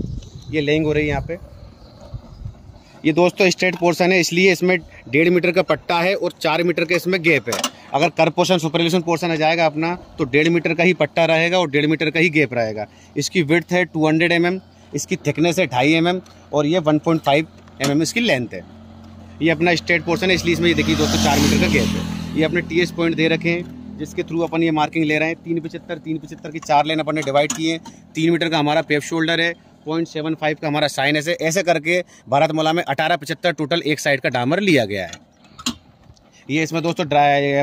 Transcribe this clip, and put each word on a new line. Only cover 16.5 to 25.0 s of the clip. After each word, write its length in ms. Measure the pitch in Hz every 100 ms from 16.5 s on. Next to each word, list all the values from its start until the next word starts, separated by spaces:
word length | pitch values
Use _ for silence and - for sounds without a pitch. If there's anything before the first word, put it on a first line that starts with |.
और 140 | 147 147
ये 120 | 180
वन 200 | 151 151
पॉइंट 220 | 170 165
फ़ाइव 240 | 147 143 160 - - -
एम 80 | 135
एम 120 | 143
इसकी 180 | 160 233
length 280 | 233 135 113
है। 100 | 95 - - - - - - - -
ये 80 | 160
अपना 240 | 151 175
straight 300 | 165 - 175
portion 240 | 165 165 185
है, 60 |
इसलिए 200 | 175 165
इसमें 140 | 165 170
ये 60 |
देखिए 220 | 151 151 151
दोस्तों 260 | 147 -
चार 140 | 156 139
मीटर 220 | 143 -
का 120 | -
gap 140 | - -
है। 500 | - - - - 156
ये 60 |
अपने 160 | 156 170
टीएस 280 | 165 165 175
पॉइंट 260 | 170 165 160
दे 120 | 160
रखे 220 | 160 165
हैं 460 | 170 170 - - -
जिसके 240 | 151 -
through 200 | 170 165
अपन 200 | 165 160
ये 80 | 165
marking 340 | 156 147 165